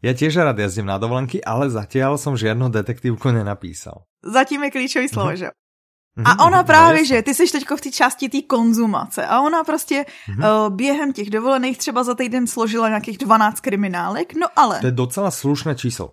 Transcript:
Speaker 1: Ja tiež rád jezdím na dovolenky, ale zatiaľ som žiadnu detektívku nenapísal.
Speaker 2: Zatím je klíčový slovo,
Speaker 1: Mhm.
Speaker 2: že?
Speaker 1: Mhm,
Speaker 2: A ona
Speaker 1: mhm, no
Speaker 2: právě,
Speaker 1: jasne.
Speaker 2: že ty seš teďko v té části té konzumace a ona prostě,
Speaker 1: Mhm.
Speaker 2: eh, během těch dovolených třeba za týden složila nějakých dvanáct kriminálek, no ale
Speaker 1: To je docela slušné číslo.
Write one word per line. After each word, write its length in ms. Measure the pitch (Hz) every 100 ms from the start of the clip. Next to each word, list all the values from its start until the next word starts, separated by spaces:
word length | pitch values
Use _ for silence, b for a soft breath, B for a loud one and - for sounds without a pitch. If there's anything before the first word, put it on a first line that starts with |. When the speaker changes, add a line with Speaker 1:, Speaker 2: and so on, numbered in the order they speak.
Speaker 1:
Ja 160 | 120 123
tiež 160 | 156
rád 240 | 160 156 107
jezdím 320 | 104 95 98
na 80 | 98
dovolenky, 400 | 113 127 131 175 -
ale 240 | 113 139
zatiaľ 480 | 113 101 131 135 143
som 160 | 147
žiadnu 360 | 127 110 110 127
detektívku 600 | 110 101 120 123 113 135
nenapísal. 720 | 117 101 101 90 82 - 85 - _ -
Speaker 2:
Zatím 400 | 240 262 285 285
je 40 |
klíčový 320 | 277 247 254 262
slovo, 240 | 214 185
Speaker 1:
Mhm. 80 | 170
Speaker 2:
že? 100 | 180 - _ _ _ _ _ -
Speaker 1:
Mhm, 80 | 117
Speaker 2:
A 40 | 196
ona 80 | 330
Speaker 1:
mhm, 80 | 359
no 60 |
Speaker 2:
právě, 380 | 349 320 330 320
Speaker 1:
jasne. 140 | 285 254
Speaker 2:
že 60 |
ty 100 | 285
seš 160 | 277 339
teďko 260 | 294 - 285
v 40 |
té 100 | 269
části 340 | - 247 - 262
té 120 | 277
konzumace 800 | - 254 233 226 226 170 214 -
a 180 | - 240
ona 200 | 294 330
prostě, 420 | 320 311 - 285 285 B B
Speaker 1:
Mhm. 140 | 98
Speaker 2:
eh, 260 | 214 214 214
během 440 | 190 269 294 285
těch 160 | 254 208
dovolených 480 | 214 247 269 254 247
třeba 260 | - 247
za 100 | 247 240
týden 300 | 247 254 240
složila 400 | 240 226 226 226
nějakých 280 | 214 220 202
dvanáct 420 | 233 220 214 220
kriminálek, 720 | 214 202 202 175 175 226 349 311
no 120 | 339 -
ale 260 | 254 170
Speaker 1:
To 80 | 123
je 80 | 127
docela 320 | 123 190 196
slušné 460 | - 139 143 160 127
číslo. 320 | 123 - 85